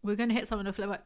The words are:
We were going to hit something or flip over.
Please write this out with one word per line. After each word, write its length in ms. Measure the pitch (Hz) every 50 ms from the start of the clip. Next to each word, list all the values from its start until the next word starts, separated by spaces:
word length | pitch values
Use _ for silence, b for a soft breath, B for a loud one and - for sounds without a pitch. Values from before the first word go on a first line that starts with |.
We 100 | - 202
were 40 | 202
going 120 | 202 233 233
to 60 | 226
hit 120 | 247 247
something 200 | - 226 214 196
or 60 | 196
flip 160 | 196 - 202 202
over. 100 | 202 196 -